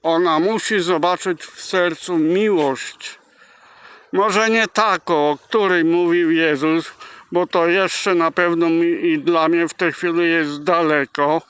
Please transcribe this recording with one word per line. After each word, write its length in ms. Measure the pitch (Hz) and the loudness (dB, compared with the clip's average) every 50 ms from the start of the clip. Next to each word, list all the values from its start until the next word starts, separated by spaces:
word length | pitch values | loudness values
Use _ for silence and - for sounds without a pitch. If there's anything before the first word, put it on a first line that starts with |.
ona 380 | - 165 165 165 180 170 160 156 | 0 0 0 2 2 2 2 2
musi 400 | 170 202 226 214 - - 226 202 | 0 0 -2 -2 -2 -2 -2 -2
zobaczyć 640 | 170 175 185 156 151 175 180 175 - 190 175 151 - | 0 0 0 0 2 0 0 0 -2 -6 -6 -6 -8
w 180 | - - - | -14 -12 -10
sercu 560 | - - - 185 175 175 160 - - - 180 | -8 -2 0 0 0 0 -2 -4 -6 -4 -2
miłość. 1000 | 165 156 160 175 196 214 214 202 165 147 139 131 120 - - - - - - - - _ _ _ _ - _ - - - - - - - - - - - _ - | 0 0 2 2 2 2 2 2 2 0 0 -2 -4 -8 -14 -14 -14 -16 -16 -16 -18 _ _ _ _ -20 _ -20 -20 -20 -20 -20 -20 -20 -20 -20 -20 -18 _ -2
Może 360 | 185 202 214 185 208 220 226 | 0 0 2 2 0 2 2
nie 180 | 226 226 220 | 2 0 0
taką, 640 | 208 _ - 220 214 190 170 _ - 170 151 147 147 | 0 _ 0 2 2 0 -2 _ -2 0 0 2 0
o 60 | 147 | -2
której 460 | 139 - _ - 220 202 190 180 175 160 | -4 -8 _ 0 0 2 2 2 2 2
mówił 480 | 165 170 175 175 170 170 175 170 160 | 2 2 2 2 2 0 0 2 2
Jezus, 600 | 165 160 165 156 151 135 147 156 160 165 160 - - - - - - - - _ | 2 2 2 0 0 0 0 0 0 0 -2 -6 -16 -18 -20 -20 -20 -20 -16 _
bo 160 | - 175 180 | -2 -2 -2
to 200 | 165 - 180 165 | 0 0 0 2
jeszcze 480 | 170 170 196 190 175 - - - 202 185 | 2 2 2 0 0 -2 -2 0 0 0
na 160 | 170 165 165 | 2 0 0
pewno 380 | 156 - 175 175 170 165 170 165 | 0 0 0 0 2 0 2 2
mi 360 | 160 165 170 170 170 101 143 | 2 2 2 0 0 0 0
i 140 | 170 160 151 | 0 0 0
dla 300 | 135 165 170 165 160 160 | 0 0 2 2 2 2
mnie 180 | 170 170 170 | 2 0 0
w 60 | 160 - | -2 -2
tej 200 | - 185 165 143 | -2 -2 -2 -2
chwili 360 | - - 175 165 170 175 170 | -2 -4 -2 0 0 0 2
jest 340 | 165 165 156 147 147 147 147 | 2 0 0 -2 -6 -6 -2
daleko 800 | 165 175 165 170 156 151 147 139 127 _ - 143 143 156 165 - _ | 0 0 2 2 2 2 0 0 -2 _ -2 0 0 0 -2 -4 _